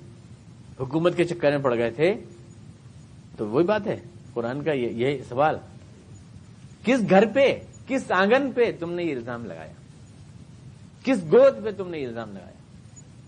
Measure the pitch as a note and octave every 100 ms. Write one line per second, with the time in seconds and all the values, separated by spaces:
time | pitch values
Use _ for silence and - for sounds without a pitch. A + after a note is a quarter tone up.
0 | - - - - - - - - B2+ D#3
1 | E3+ E3 E3+ E3+ D3 C#3+ C#3 A#2 A#2 A#2
2 | E3 A#3 - - - - - - - -
3 | - - - - G#2+ A#2+ F3 G#3+ G3+ D3
4 | - - - - A#2 C#3 D3 C#3+ A#2 A2
5 | B2+ C#3+ B2 B2 D3+ A#2+ - - - -
6 | - - - - - - - - - C4
7 | F#3+ F#3 A3 C4+ C4+ - - - - C4
8 | - F#3 G3 B3+ C#4 A#3 A3+ D#3+ E3+ F3
9 | E3+ C3+ A2+ A#2+ A2+ E2 D#2 - - -
10 | - - - - - - - - - -
11 | - B3+ D#3+ A3 C4+ A3+ G#3 G3+ F3+ E3
12 | B2+ A2+ A2 F#2+ F2+ - - - - -
13 | - -